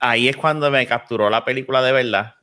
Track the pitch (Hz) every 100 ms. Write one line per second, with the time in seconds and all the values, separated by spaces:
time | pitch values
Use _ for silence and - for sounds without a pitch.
0 | 123 117 127 135 156 156 147 139 120 120
1 | - 113 104 113 131 131 131 131 127 131
2 | 123 101 113 -